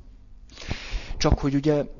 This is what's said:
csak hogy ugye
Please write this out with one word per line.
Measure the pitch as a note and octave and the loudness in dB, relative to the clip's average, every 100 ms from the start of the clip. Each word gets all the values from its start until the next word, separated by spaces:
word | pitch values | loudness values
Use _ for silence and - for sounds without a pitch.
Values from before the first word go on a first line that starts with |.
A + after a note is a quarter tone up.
| - - - - - - - - - - - - | -18 -20 -20 -20 -18 -14 -6 -6 -4 -6 -4 0
csak | D3+ - | 4 4
hogy | D3 C#3 | 4 2
ugye | D3+ D3 C3 | 4 2 0